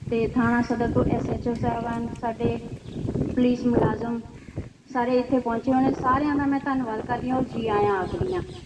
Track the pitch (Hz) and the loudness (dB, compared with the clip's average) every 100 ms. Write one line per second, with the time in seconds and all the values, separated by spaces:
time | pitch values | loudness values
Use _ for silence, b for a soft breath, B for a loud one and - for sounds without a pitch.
0 | - 233 220 247 233 240 240 233 233 247 | -4 0 0 2 2 2 0 0 0 2
1 | 247 - - - 240 233 247 233 233 233 | 2 2 0 -4 -2 -2 -2 -2 -2 -4
2 | 233 - 240 220 233 233 - - - - | -6 -6 -6 -2 -2 -2 -6 -12 -12 -8
3 | - - - - 247 247 247 233 220 214 | -4 -2 -2 2 2 4 2 4 4 2
4 | 233 233 - B B B B - - 254 | -2 -4 -6 B B B B -14 -6 -2
5 | 240 254 247 254 240 233 240 262 269 269 | 2 2 2 2 2 -2 2 4 4 2
6 | 262 262 294 285 277 277 285 262 240 220 | 2 2 2 2 2 0 0 0 0 -4
7 | 226 240 247 262 254 226 226 208 294 208 | -2 -2 0 0 0 -2 0 2 4 2
8 | 359 339 370 359 - - | 0 -2 -2 -2 -4 -10